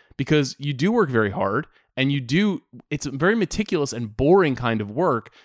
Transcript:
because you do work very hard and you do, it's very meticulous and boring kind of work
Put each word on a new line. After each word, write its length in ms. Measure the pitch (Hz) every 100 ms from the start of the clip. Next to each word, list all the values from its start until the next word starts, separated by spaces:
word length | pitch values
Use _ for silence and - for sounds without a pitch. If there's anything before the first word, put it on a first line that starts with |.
| _ -
because 380 | 135 151 131 -
you 160 | 143
do 200 | 131 175
work 180 | 233 165
very 220 | 120 104
hard 340 | 113 98 113 156 _ _ -
and 160 | 135
you 80 | 143
do, 420 | 120 156 208 175 - 120 -
it's 160 | 147 143
very 280 | 131 175
meticulous 580 | 226 180 - 214 175 139
and 240 | 113 113 107
boring 380 | 139 190 160
kind 260 | 123 123 113
of 80 | 104
work 420 | 113 180 120 - -